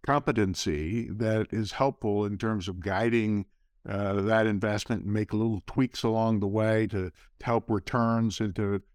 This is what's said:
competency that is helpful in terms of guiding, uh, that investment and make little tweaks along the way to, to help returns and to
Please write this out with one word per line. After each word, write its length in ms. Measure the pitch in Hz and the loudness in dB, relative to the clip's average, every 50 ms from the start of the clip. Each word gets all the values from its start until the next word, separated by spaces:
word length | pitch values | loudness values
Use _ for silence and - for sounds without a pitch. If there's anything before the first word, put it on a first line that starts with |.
| - | 0
competency 1000 | 135 139 147 - - 127 110 104 95 87 - - 104 78 73 78 82 107 120 113 110 | 2 0 2 2 2 2 4 2 2 0 -2 -2 -2 0 0 -2 -2 -2 -4 -4 -4
that 380 | - 104 113 110 110 110 107 - | -4 -2 0 0 2 0 0 0
is 220 | - 113 107 - | -2 -2 -2 -4
helpful 520 | - - 135 139 - _ - 107 101 101 104 | 0 0 0 0 0 _ -2 -2 0 0 0
in 140 | 104 104 95 | -2 -2 -2
terms 300 | - 110 110 104 87 101 | -2 -2 -2 -2 -4 -6
of 120 | 92 90 | -8 -6
guiding, 640 | 87 101 95 98 113 117 113 117 110 107 107 101 95 _ _ _ _ _ _ _ _ - | -4 -2 0 0 2 2 2 2 2 2 0 -2 -2 _ _ _ _ _ _ _ _ -6
uh, 260 | 101 98 101 98 98 101 | -4 -2 -2 0 0 0
that 240 | 98 107 110 110 110 | 2 2 2 4 4
investment 580 | 110 104 98 107 107 104 107 - - 117 95 - | 2 2 0 0 0 -2 -2 -2 -4 -4 -4 -2
and 80 | 101 | -2
make 200 | 104 107 107 - | -2 -2 -2 0
little 300 | - 104 110 117 110 92 - | 0 0 0 0 0 -2 -6
tweaks 360 | - - - 131 120 - - | -4 0 0 0 0 0 -2
along 380 | - 113 110 113 113 113 113 104 | 0 0 2 2 2 2 2 0
the 60 | 104 | 0
way 400 | 98 101 110 110 110 110 110 110 | 0 0 2 2 2 2 2 0
to, 240 | 101 107 98 92 90 | 0 -2 -4 -4 -4
to 340 | - _ - _ _ _ - | -8 _ -20 _ _ _ -4
help 240 | 127 117 113 - - | 0 0 0 2 0
returns 720 | 113 101 - - - 123 117 113 113 113 113 113 98 - | -2 0 0 -2 0 2 2 2 2 2 0 0 0 -2
and 140 | 113 104 90 | -4 -4 -2
to 260 | - 107 98 101 95 - _ _ | -2 -2 -2 -2 -4 -4 _ _